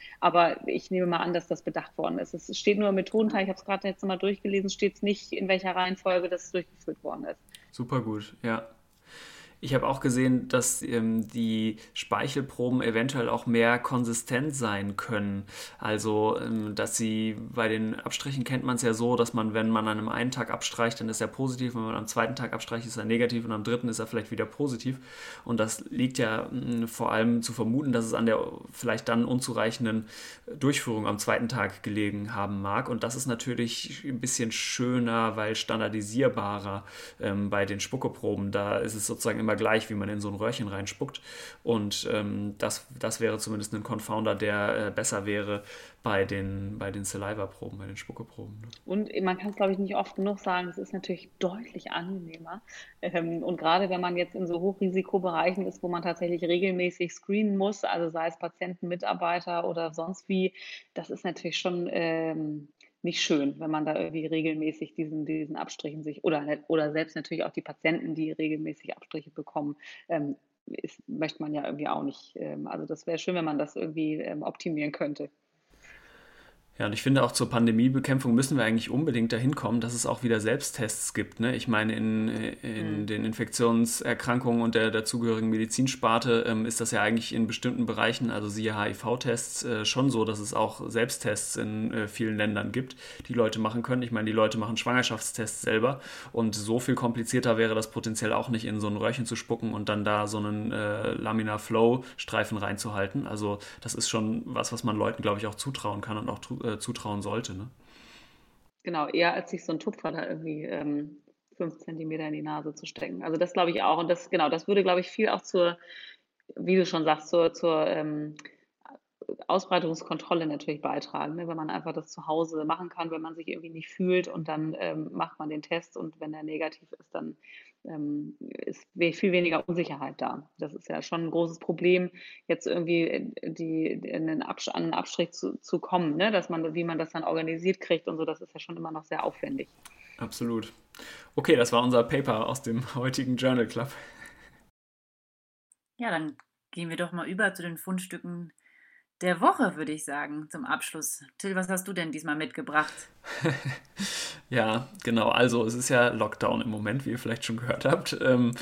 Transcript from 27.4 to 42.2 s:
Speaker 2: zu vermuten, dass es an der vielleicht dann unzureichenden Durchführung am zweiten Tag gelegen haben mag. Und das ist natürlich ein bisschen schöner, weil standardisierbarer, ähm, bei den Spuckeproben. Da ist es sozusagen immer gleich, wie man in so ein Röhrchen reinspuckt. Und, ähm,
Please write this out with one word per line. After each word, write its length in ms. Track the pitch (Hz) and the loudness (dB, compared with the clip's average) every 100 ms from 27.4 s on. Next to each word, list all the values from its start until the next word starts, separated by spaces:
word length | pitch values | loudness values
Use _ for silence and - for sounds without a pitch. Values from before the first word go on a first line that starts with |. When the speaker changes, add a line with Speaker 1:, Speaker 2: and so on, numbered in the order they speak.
Speaker 2:
zu 100 | 117 | 2
vermuten, 380 | 120 113 123 147 | -2 2 2 4
dass 140 | 117 113 | 2 2
es 100 | - | 2
an 100 | 113 | 4
der 140 | 110 - - - | 4 0 -6 -14
vielleicht 380 | - 120 113 - | -4 -2 -2 2
dann 160 | 117 120 | 2 4
unzureichenden 800 | 127 131 110 110 117 113 113 107 - - - - - | 0 0 0 0 2 0 0 -4 -14 -16 -16 -14 0
Durchführung 460 | 135 139 - 110 107 | 2 2 0 0 0
am 140 | 104 | 0
zweiten 300 | - 110 117 | 2 2 2
Tag 340 | 120 101 - | 0 -2 -2
gelegen 500 | - 104 104 101 107 | -4 0 0 -2 -6
haben 300 | 110 101 101 | -4 -2 -2
mag. 260 | 98 104 131 | 0 -2 -2
Und 140 | 117 | -2
das 120 | 117 127 | -2 -2
ist 120 | 131 | -2
natürlich 760 | 117 131 120 117 - - - 139 | -2 -2 -2 -2 -4 -8 -10 -6
ein 160 | 123 | -4
bisschen 300 | 127 - 113 | -2 0 -2
schöner, 880 | - - - 123 123 117 117 113 107 | -2 -4 0 2 2 2 2 2 0
weil 160 | 107 | -2
standardisierbarer, 1300 | 110 - 117 110 107 101 113 131 113 101 104 101 98 - - - - | -2 0 0 0 0 -2 4 4 4 -2 -2 -4 -6 -8 -16 -18 -6
ähm, 320 | 107 101 101 | -2 0 2
bei 160 | 101 101 | 2 2
den 120 | 101 | 0
Spuckeproben. 720 | - 127 127 - 104 101 98 | -4 -2 -4 -2 -2 -2 0
Da 280 | 104 101 101 | 0 0 0
ist 160 | - 107 | 0 -2
es 100 | 101 | -4
sozusagen 340 | 113 120 110 | -2 -2 0
immer 120 | 110 | 0
gleich, 380 | 104 107 110 - | 2 4 2 2
wie 60 | 104 | -4
man 120 | 98 | -2
in 140 | 104 | -4
so 80 | 104 | -4
ein 60 | 98 | -2
Röhrchen 340 | 110 123 104 | -2 -2 -4
reinspuckt. 500 | 98 98 - 131 - - - - - | -4 -6 -6 -6 -6 -14 -16 -16 -8
Und, 460 | - 113 104 - - | 0 0 0 -2 -2
ähm, 460 | 107 | 0